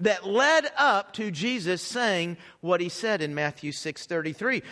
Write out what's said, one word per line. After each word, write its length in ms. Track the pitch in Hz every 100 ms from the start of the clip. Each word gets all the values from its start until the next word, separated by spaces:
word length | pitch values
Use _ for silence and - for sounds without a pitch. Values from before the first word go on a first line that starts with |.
that 260 | 202 185 190
led 440 | 214 285 320 294 -
up 360 | 285 202 202
to 180 | - 214
Jesus 500 | 151 226 254 170 180
saying 560 | - 240 233 185 170 170 - -
what 180 | 165 175
he 100 | 175
said 340 | - 226 202
in 100 | 151
Matthew 380 | 147 147 - 147
six 340 | 143 156 - -
thirty-three. 560 | 170 156 156 226 254 -